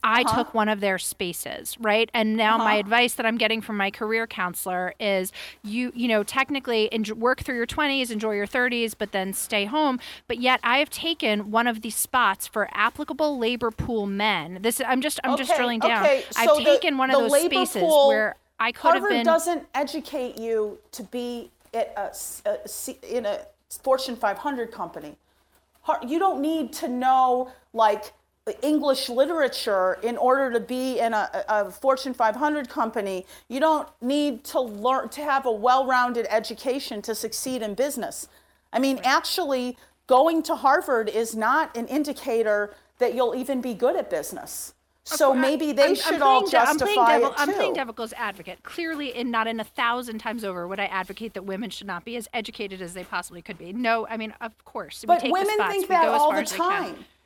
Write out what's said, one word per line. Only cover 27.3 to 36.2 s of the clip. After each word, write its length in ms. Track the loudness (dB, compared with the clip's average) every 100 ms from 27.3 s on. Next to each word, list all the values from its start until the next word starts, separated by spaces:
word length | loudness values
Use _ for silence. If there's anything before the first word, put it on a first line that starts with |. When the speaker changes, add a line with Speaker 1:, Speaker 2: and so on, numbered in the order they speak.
| 2 -2 -10 _
Speaker 2:
like, 380 | 2 4 2 -4 -18 _ _ -10 -2
English 440 | 0 2 2 0 0
literature 920 | 2 2 2 0 0 0 2 2 0
in 160 | -4 0
order 340 | 4 4 2
to 80 | 0
be 380 | -2 -4 -2 0
in 160 | 0
a, 160 | 0 -2 -4 0
a, 200 | 0 0
a 40 |
Fortune 440 | -2 0 0 -2 0
five 200 | 0 2
hundred 340 | 0 -2 -4
company. 540 | -4 -2 -2 -4 -6 -8 -18 -10
You 100 | 0
don't 280 | 2 2 -2 -8
need 420 | -2 0 0 -4 -4
to 140 | -4
learn, 500 | -4 -2 0 0 -2
to 120 | -6
have 240 | -2 0 0
a 60 |
well-rounded 760 | 0 4 4 4 2 2 -2